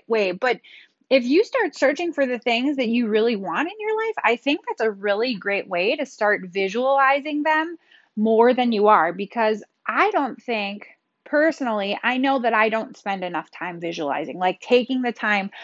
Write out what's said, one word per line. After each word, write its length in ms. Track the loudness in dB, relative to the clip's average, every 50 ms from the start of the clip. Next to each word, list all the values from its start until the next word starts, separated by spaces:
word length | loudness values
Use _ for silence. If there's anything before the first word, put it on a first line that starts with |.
| -2 0
way." 240 | 0 2 2 0
But 280 | 0 0 0 -2 -2 -2 _ -18 -20 -20 -20 _ _ _ _ 2
if 160 | 2 2 4
you 180 | 4 4 2 2
start 320 | 2 0 -2 -2 -2 -2
searching 380 | 0 0 0 0 0 -2 -4 -2
for 140 | -2 -2 -2
the 120 | -2 -4
things 380 | -2 0 0 0 0 0 0 0
that 100 | 0 0
you 200 | 0 0 0 2
really 280 | 2 2 2 2 0
want 320 | -2 -4 -4 -4 -2 -4 -4
in 80 | -6 -6
your 160 | -6 -4 -2 -2 -2
life, 100 | -4 -4 -2 0
I 120 | 0 0
think 260 | 0 0 -2 -4 -2 -4 -8
that's 140 | -6 -4
a 100 | -2 -4
really 420 | -4 -2 -2 -2 -2 0 -2 -2 -4
great 340 | -4 -4 -4 -4 -4 -4 -4
way 280 | -2 -2 0 0 0
to 100 | -2 -4
start 360 | -8 -6 -2 0 0 0 0 -2 -6
visualizing 920 | -4 -4 -2 -2 -2 -2 0 2 2 4 4 4 2 2 -2 -4 -4 -2 0
them 340 | 0 0 0 -2 -4 -8 -12 _ _ _ _ _ _ -6
more 380 | -2 0 2 4 6 6 6 4
than 180 | 4 2 0
you 160 | 2 4 6 6
are, 240 | 6 6 4 2
because 520 | 0 -4 -8 -6 -4 -2 0 0 0 -2 -6 -12 _ _ -8 -6
I 240 | -2 0 0 0
don't 300 | 0 0 -2 -2 -4 -8
think, 460 | -8 -6 -4 -4 -4 -6 -8 -10 -14 -20 -20 _ _ _ _ _ _
personally, 720 | -2 0 2 2 2 2 0 -2 -2 -2 -2 -2 -2 -4 -2 -2
I 140 | -2 0 0
know 220 | 2 2 2 2
that 140 | 2 2 4
I 160 | 4 4 4
don't 260 | 2 -2 -4 -6 -12
spend 280 | -12 -8 -6 -6 -4 -4
enough 260 | -6 -6 -6 -8 -8
time 300 | -12 -12 -10 -10 -8 -8
visualizing, 580 | -8 -8 -6 -4 -4 -4 -4 -4 -4 -6 -6 -2
like, 220 | -2 -2 -2 -2
taking 420 | -2 2 2 2 2 2 -2 -4
the 100 | -2 -4
time 380 | -4 -4 -2 0 0 0 -2 -4 -8 -14